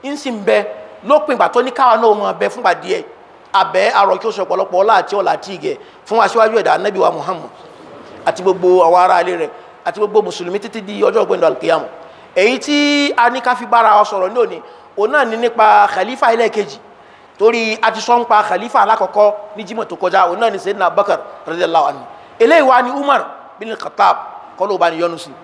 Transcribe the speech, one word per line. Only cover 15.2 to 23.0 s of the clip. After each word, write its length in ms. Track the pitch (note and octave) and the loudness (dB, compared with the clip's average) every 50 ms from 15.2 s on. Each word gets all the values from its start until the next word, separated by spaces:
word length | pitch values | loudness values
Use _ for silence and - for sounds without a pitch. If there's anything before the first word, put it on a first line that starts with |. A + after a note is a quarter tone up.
| C4+ | 0
ni 120 | A3+ A3 A3+ | 0 -2 -2
nípa 500 | A#3 A3+ A3+ A3+ G#3+ A3 G#3 G#3 G3+ G3+ | -2 -2 2 4 4 6 6 6 4 4
Khalifa 400 | - F#3+ F#3 G#3+ B3+ B3+ - A#3+ A3+ | 2 -2 -4 -4 -2 0 2 2 2
ẹlẹ́ẹ̀kejì. 440 | A#3 A#3 A3 A3+ G#3+ G3+ - - - - - - - - - - - - - _ - | 2 0 0 0 -2 -6 -6 -8 -18 -20 -20 -20 -20 -20 -20 -20 -20 -20 -20 _ 2
Torí 380 | G3 A3+ A3+ A#3 A3+ A3 A3 A3 | 2 2 2 2 -2 -2 -2 0
a 100 | - A3 | 0 -2
ti 100 | A3 A3 | -2 -2
sọ 160 | - - A#3+ A#3+ | -2 0 2 2
nípa 240 | A#3 A#3 A3+ G#3 G#3 | 2 4 2 2 2
Khalifa 360 | - F#3 F3+ G#3 A#3 - B3 | 2 -2 -4 -4 -2 0 2
alákọ̀ọ́kọ́ 520 | G3+ G3+ A3+ G#3+ G3 F#3 - G#3 G#3 G#3 G#3 - - - - | 2 2 2 0 0 -4 2 4 4 4 2 0 -12 -16 -14
ní 80 | G3 G#3+ | -16 -14
Jímọ̀ 220 | F3+ A3+ A3 - | -10 -8 -10 -8
tó 100 | - F3+ | -8 -8
kọjá, 320 | D#3 G3 F3+ E3+ F#3+ F#3 E3+ | -4 -4 0 2 4 2 2
òun 100 | F3 G3+ | 2 0
náà 100 | A#3 A3+ | -2 -2
ni 80 | G3+ F#3+ | -2 -4
Sayyidina 260 | - F#3 G3+ G3+ F#3+ | -6 -6 -4 0 -2
Abubakar 340 | E3+ E3+ G3 G3+ G#3 F3 D#3 - - - - - - | 0 0 0 0 0 -2 -4 -4 -12 -18 -16 -10 -10
radiyallahu 380 | D#3+ E3+ F3 E3 E3 E3 D3 C#3 | -4 -2 -2 0 2 2 0 0
anhu. 160 | C#3+ C3+ - - - - - - - - | -2 -6 -14 -18 -20 -20 -20 -20 -2 2
Eléyìí 220 | A4+ F4+ D#4+ E4 D4 C4 | 4 4 6 6 6 6
wá 140 | B3+ B3 B3+ | 4 4 2
ni 80 | B3 | 0
Umar 300 | C4+ C#4+ | -4 -4